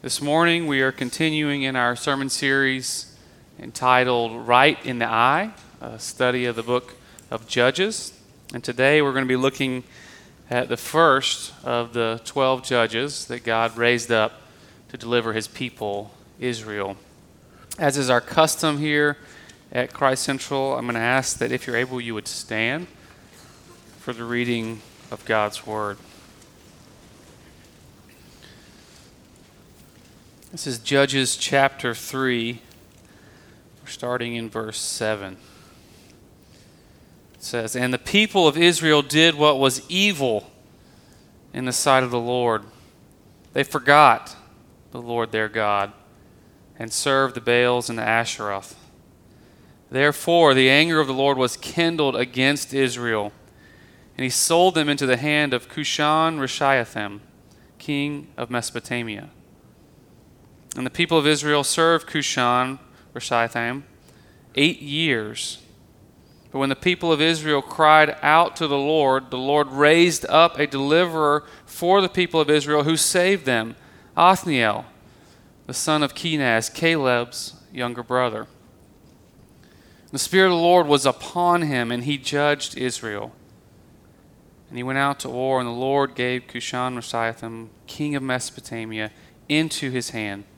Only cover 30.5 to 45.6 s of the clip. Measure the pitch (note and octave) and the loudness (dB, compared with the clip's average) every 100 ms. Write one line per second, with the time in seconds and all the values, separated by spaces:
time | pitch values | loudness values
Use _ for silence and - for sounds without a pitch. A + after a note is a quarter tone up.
30.5 | E3+ - A#2 A2 C#3 C#3 C#3 B2+ - - | -12 -10 -8 0 2 2 2 -2 -2 0
31.5 | C#3 C3+ - - A#2 - C3 C3 A#2+ A2+ | 2 2 0 -8 -6 -8 -4 -2 -2 -4
32.5 | A#2+ - - - - - - - - - | -8 -16 -20 -20 -20 -20 -20 -20 -20 -20
33.5 | - _ _ - - B2 B2 A#2+ A#2 A2+ | -20 _ _ -20 -10 -6 -4 -4 -6 -8
34.5 | G#2+ A2 A2 - - A2 G#2+ G2 F2+ - | -8 -8 -8 -8 -4 -2 -2 -6 -14 -20
35.5 | - - - - - - - - _ _ | -20 -20 -20 -20 -20 -20 -20 -20 _ _
36.5 | - - _ _ - - - - - - | -20 -20 _ _ -20 -20 -20 -20 -18 -8
37.5 | A#2+ A2 B2+ B2 B2+ - G3+ G#3+ G3+ E3 | -6 -4 -4 -2 -4 0 2 2 4 4
38.5 | C#3+ E3+ E3+ D#3+ D3+ C#3 D3 E3 D3+ D3+ | 6 4 4 4 2 4 4 4 6 4
39.5 | C#3 C3+ B2+ - F3+ G#3 E3+ C3+ G#2+ - | 4 2 0 -4 0 0 0 0 -2 -4
40.5 | - - - - - - - - - - | -20 -20 -20 -20 -20 -20 -20 -20 -20 -16
41.5 | - B2+ A#2+ - C3 B2+ B2 A#2 B2 A#2+ | -8 -6 -2 4 4 4 -2 -2 0 0
42.5 | A2 G#2 - - _ - _ _ _ - | -2 -4 -20 -20 _ -20 _ _ _ -10
43.5 | - C#3 D3 C3 D3 C#3+ A2+ - - - | -4 -2 -2 4 8 8 6 -2 -20 -20
44.5 | - - _ - A#2+ A#2+ A#2 A2+ A2 G#2+ | -20 -20 _ -18 -16 -6 -4 -2 -2 -4
45.5 | A2 | -2